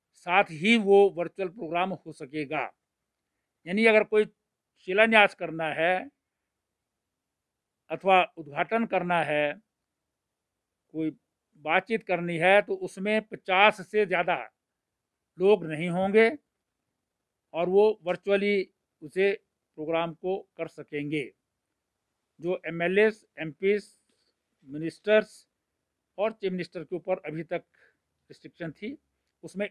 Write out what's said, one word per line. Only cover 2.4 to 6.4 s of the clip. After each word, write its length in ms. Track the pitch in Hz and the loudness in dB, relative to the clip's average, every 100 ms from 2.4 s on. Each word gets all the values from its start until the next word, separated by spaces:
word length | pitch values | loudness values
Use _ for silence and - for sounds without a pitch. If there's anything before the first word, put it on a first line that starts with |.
| 135 151 113 - _ _ _ _ _ _ _ _ 160 | -6 -6 -8 -12 _ _ _ _ _ _ _ _ -6
यानी 200 | 196 226 | 0 4
अगर 180 | 214 | 4
कोई 200 | 208 214 214 _ _ _ _ _ | 4 0 0 _ _ _ _ _
शिलान्यास 560 | - 196 226 220 202 | -4 2 4 6 4
करना 300 | - 170 160 | 2 -10 -6
है 440 | 160 143 165 185 277 _ _ _ | -6 -2 0 0 -4 _ _ _